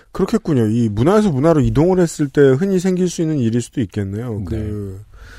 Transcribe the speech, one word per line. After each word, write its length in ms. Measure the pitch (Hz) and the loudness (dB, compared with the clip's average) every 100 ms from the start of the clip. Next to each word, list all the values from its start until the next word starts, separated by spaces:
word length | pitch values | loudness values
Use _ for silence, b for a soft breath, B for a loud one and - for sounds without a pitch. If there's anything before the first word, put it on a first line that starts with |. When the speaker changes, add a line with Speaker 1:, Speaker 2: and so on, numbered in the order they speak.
| B | B
Speaker 1:
그렇겠군요. 560 | - 190 226 - 131 107 | -6 -2 -2 0 0 0
이 220 | 117 113 | 0 -2
문화에서 420 | 104 147 214 208 | 0 2 2 2
문화로 300 | 131 160 160 | 2 2 2
이동을 380 | 117 113 175 185 | 2 2 2 2
했을 280 | 165 - 143 | 0 0 -2
때 120 | 147 | 4
흔히 360 | 139 131 196 185 | 4 4 0 0
생길 280 | 190 180 180 | 0 0 -2
수 120 | - | -2
있는 160 | 160 151 | -4 0
일일 220 | 113 120 | 0 -2
수도 200 | - 147 | -4 -6
있겠네요. 580 | 104 104 98 104 123 107 | -6 -4 -6 -6 -8 -8
Speaker 2:
네. 40 | 90 | -6
Speaker 1:
그 560 | 110 107 104 98 95 107 b b | -6 -6 -8 -10 -14 -18 b b